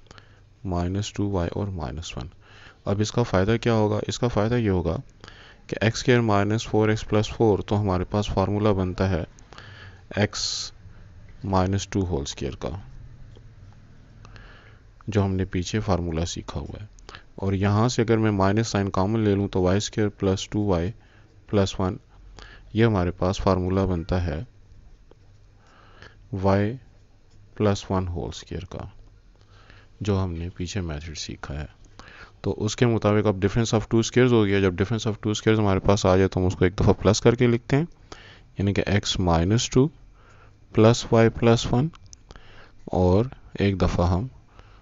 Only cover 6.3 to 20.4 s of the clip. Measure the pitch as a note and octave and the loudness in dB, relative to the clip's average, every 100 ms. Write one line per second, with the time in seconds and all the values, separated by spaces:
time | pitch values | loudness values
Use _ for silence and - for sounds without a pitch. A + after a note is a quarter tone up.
6.3 | G2+ G2+ A2+ - G#2+ G#2+ A2 - G#2+ G#2 | 2 2 -2 -2 0 2 0 0 0 0
7.3 | - A2+ F#2 - G#2 G#2 F2+ F2+ G#2 G2+ | 0 2 2 0 -2 0 -2 -2 -2 -2
8.3 | G2 F#2+ G#2 G#2+ F#2+ F2+ F#2 F#2+ E2 - | 0 0 0 0 0 -2 -2 -2 -2 -6
9.3 | - - - - - - - - - G#2 | -14 -20 -20 -20 -20 -20 -20 -8 -2 -2
10.3 | - - - - - - - - - - | -2 -8 -8 -10 -16 -20 -20 -20 -20 -20
11.3 | - G2 F#2+ F#2 F#2+ - G2+ F2+ D2 C#2+ | -12 -2 0 2 -2 -2 -4 -2 -4 -6
12.3 | - C2+ B1+ B1+ G2 - - - - - | -8 -8 -8 -10 -10 -14 -18 -18 -20 -20
13.3 | - - - - - - - - - - | -20 -20 -20 -20 -20 -20 -20 -20 -20 -20
14.3 | - - - - - - - - G2+ G2 | -20 -20 -20 -20 -20 -20 -18 -4 0 0
15.3 | F#2 F#2 F#2 E2+ A2 G#2 F2 E2+ D#2+ E2+ | 0 -2 -4 -4 -4 -2 -2 -2 -4 -6
16.3 | - - - - - G#2+ - - - - | -8 -10 -10 -10 -12 -16 -20 -20 -20 -20
17.3 | - G2 G2 G2+ G#2 A#2+ A#2+ A2+ A2 A2 | -8 -4 0 2 2 2 2 2 2 2
18.3 | G2 F#2+ G#2+ A2+ G2+ G2 F#2+ G2 A2+ G#2+ | 2 2 2 0 -2 0 0 0 2 2
19.3 | G2 G2+ F#2+ F2+ G2+ - A2+ G#2 - G2 | 2 0 0 2 2 -2 -2 -2 0 -2
20.3 | G2 | -2